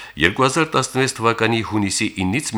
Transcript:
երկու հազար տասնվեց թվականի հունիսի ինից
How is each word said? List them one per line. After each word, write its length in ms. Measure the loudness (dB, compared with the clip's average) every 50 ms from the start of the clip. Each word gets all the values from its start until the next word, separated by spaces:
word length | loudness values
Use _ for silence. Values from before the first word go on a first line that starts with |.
| -18 -14 -2 0
երկու 220 | 2 2 4 4 2
հազար 220 | 2 2 0 0 0 0
տասնվեց 380 | 0 -2 0 0 -2 -2 -2 -2 0
թվականի 400 | 0 0 2 2 2 2 2 0 -2 -2
հունիսի 360 | 0 0 0 0 0 -2 -2 -4 -2 -2
ինից 300 | -2 0 0 -2 -4 -2 -2